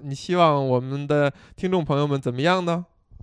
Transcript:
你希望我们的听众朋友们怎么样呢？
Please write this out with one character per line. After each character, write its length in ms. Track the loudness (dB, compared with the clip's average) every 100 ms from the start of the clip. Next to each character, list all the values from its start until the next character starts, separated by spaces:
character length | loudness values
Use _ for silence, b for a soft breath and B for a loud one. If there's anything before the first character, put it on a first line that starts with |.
你 120 | -12
希 220 | -10 -4
望 320 | 4 4 4 2
我 140 | 0
们 260 | -2 -8 -2
的 260 | 2 2 -2 b
听 160 | -8 -2
众 140 | -2
朋 160 | 0 0
友 60 | 0
们 120 | -2
怎 140 | -4
么 60 | 0
样 240 | 2 2
呢？ 200 | 0 -4 -6 _ _ -20